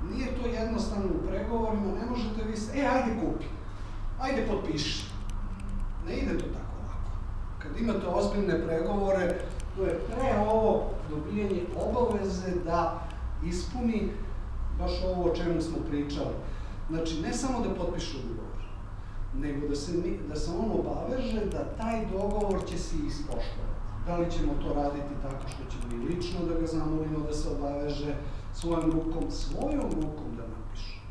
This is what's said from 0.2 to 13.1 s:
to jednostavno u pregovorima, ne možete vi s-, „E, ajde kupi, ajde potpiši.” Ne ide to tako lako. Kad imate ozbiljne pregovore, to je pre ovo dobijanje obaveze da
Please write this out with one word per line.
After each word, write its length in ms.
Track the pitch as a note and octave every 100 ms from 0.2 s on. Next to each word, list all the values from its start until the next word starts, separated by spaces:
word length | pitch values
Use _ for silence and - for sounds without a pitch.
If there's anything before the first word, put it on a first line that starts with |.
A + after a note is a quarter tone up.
| C4 B3+
to 120 | A#3
jednostavno 600 | A3+ A3+ A3+ G3+ G3+ F#3+
u 200 | E3 -
pregovorima, 600 | G3+ G#3 A3+ A3+ G#3 G3 -
ne 60 | A#3+
možete 340 | A#3+ G#3+ G#3+ G#3+
vi 100 | G#3+
s-, 180 | - C4+
„E, 100 | C4
ajde 260 | C4 A#3 G#3
kupi, 240 | - - - - - - - - - -
ajde 280 | C4 B3 A3
potpiši.” 580 | G3+ E3 D3+ D3 - - - - - - - - - - - -
Ne 60 | -
ide 200 | C#4 -
to 80 | -
tako 300 | - - - -
lako. 220 | - - - - - - -
Kad 160 | - C#3
imate 300 | A#3 - F3+
ozbiljne 600 | - G3+ G3 F#3 E3 D#3+
pregovore, 720 | E3 F3+ G3+ G3 F#3+ F3 - - - - -
to 80 |
je 160 | F#3 E3
pre 400 | - B3 C4+ G#3 G#3
ovo 340 | A3 A3 A3 - - -
dobijanje 520 | D3+ F3 G3+ G3+ F3+ - -
obaveze 760 | G#3+ A#3+ A#3 G#3 G3 F3+ F#3 - E3
da 360 | E3+ E3+ - -